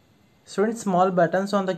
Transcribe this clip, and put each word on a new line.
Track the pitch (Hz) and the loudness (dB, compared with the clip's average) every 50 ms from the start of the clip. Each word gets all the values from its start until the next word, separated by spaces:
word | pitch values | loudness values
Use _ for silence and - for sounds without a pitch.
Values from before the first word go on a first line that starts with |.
| _ _ _ _ _ _ _ _ _ - | _ _ _ _ _ _ _ _ _ -10
Students, | - 190 202 226 226 233 - | -4 -2 -2 -2 -2 -4 -4
small | 202 180 175 185 196 180 180 | -2 2 2 2 2 4 2
buttons | 170 160 180 185 196 202 208 | 2 2 2 -2 -2 -2 -2
on | 202 190 185 | -2 -2 -2
the | 180 | -4